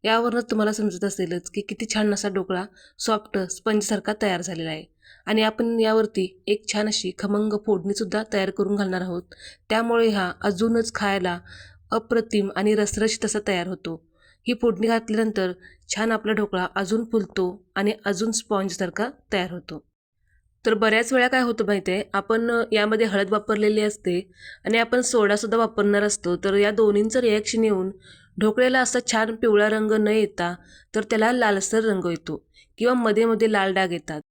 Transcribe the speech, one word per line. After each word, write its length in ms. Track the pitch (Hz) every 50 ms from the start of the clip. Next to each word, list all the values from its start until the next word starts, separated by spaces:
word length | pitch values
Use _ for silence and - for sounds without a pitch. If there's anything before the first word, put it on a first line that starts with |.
| -
यावरूनच 480 | 214 220 233 233 240 226 240 240 -
तुम्हाला 200 | 220 220 214 214
समजत 320 | 208 220 214 208 175 175 202
असेलच 460 | 202 196 - 185 165 175 175 - -
की 120 | - 202
किती 240 | 202 - 208 - 226 220 -
छान 200 | 214 214 208 202
असा 160 | 202 - 202
ढोकळा 360 | 190 196 185 - 190 180 190 202 _ _ _ _ _ _
सॉफ्ट 380 | - - 220 208 214 - - 202
स्पंजसारखा 720 | 185 180 - - _ 226 214 214 202 - 220 202 - - 208 214
तयार 200 | 226 202 185 170
झालेला 280 | 175 196 180 165 165 160
आहे. 240 | 156 156 - _ _ _ _ - - _ _
आणि 160 | - 214 220
आपण 380 | 214 214 214 - 233 233 233 226
यावरती 460 | 220 220 220 220 220 214 - 196 185 185 - - _
एक 160 | - 208 208 _ - -
छान 140 | 208 214
अशी 240 | 214 214 - - 185 180 -
खमंग 340 | - 196 202 208 214 214 208 208 208
फोडणीसुद्धा 580 | 226 202 180 165 196 202 202 226 180 190 214 220 214 -
तयार 160 | 202 190 196
करून 260 | 196 - 196 190 202
घालणार 260 | 202 202 190 185 185
आहोत, 220 | 180 185 175 180 - _ - - - - - _ _ _
त्यामुळे 400 | 214 220 233 233 233 233 226 226
हा 220 | 208 202 185 180 - -
अजूनच 520 | - 208 196 175 220 226 233 233 226 226 -
खायला 440 | - 214 202 196 196 180 180 175 175 - - - - - - - _ _ _
अप्रतिम 580 | - 226 226 - 240 233 226 226 - 208 196 196 -
आणि 200 | 185 196 208 214
रसरशीत 500 | 214 208 208 - 214 220 220 220 - -
असा 140 | 208 - 214 208
तयार 200 | - 196 175 175
होतो. 280 | 185 185 190 _ 170 165 165 _ _ _ _ _ - _ _ _
ही 60 | - 247 233
फोडणी 260 | - 233 196 175 220
घातल्यानंतर 640 | 226 226 226 226 226 214 214 226 220 208 196 190 180 180 180 - - - _ _ - -
छान 160 | 208 220 226
आपला 200 | 226 214 220 208
ढोकळा 360 | 220 208 208 208 - 180 180 - -
अजून 300 | 190 196 175 214 226 233 226
फुलतो 540 | - 220 190 - - 202 185 180 180 - _ _ _
आणि 180 | 196 196 208 214 214 -
अजून 260 | 202 202 175 220 226
स्पंजसारखा 760 | 214 - - _ 214 196 190 196 175 - 196 170 - - 214 247 285 _ _ _ -
तयार 180 | 196 180 180
होतो. 320 | 175 175 - - 160 151 _ _ _ _ _ _ _ _ _ _ _ _ _ _ _ _ _
तर 80 | 226 220
बऱ्याच 400 | 208 226 220 214 220 233 233 262
वेळा 140 | 254 247
काय 140 | 254 262 262
होतं 240 | 247 240 226 233 214
माहिती 260 | 185 208 196 190 190
आहे, 120 | 185 185 185 - -
आपण 380 | 196 196 - 226 226 233 233 233 233 226 233
यामध्ये 340 | 220 214 208 214 220 214 233
हळद 260 | 214 190 196 196 185
वापरलेली 500 | 214 208 208 - 214 208 214 214 214 214
असते 380 | 214 208 202 - _ 185 175 180 190 _ - - - - - - _
आणि 120 | - 220
आपण 240 | 233 233 233 247 247
सोडासुद्धा 560 | 247 - - 233 208 202 208 208 226 208 226
वापरणार 460 | 233 226 220 226 - 202 202 202 202 208
असतो, 320 | 208 208 - - 175 175
तर 200 | 175 - 196 196
या 160 | 202 202 208
दोन्हींचं 480 | 208 214 220 208 208 208 214 220 220 262
रिॲक्शन 440 | 247 226 208 214 208 - - 226 226
येऊन 280 | 220 208 185 185 190 196 - _ - - - _ _ _ 180
ढोकळ्याला 400 | 208 214 214 247 254 262 254 262
असा 200 | 254 233 - 247 247 -
छान 240 | - 220 220 220 226
पिवळा 340 | 220 - 226 208 208 208 214
रंग 220 | 214 214 214 214
न 160 | 220 220 214
येता 460 | 208 214 220 208 202 - - 175 175 175 - - - - - _ _ -
तर 80 | 220 214
त्याला 280 | 214 233 214 214 233
लालसर 520 | 254 247 233 214 202 196 196 - 220 220 220
रंग 220 | 220 202 185 175 175
येतो 340 | 170 165 _ - 156 - _ _ _ - _ _ _ -
किंवा 140 | 214 247 262
मध्ये 320 | 247 233 220 208 214 226
मध्ये 260 | 226 226 196 226 220
लाल 220 | 214 202 190 190 185
डाग 180 | 190 190 180
येतात. 300 | 170 165 - - 156 151 - _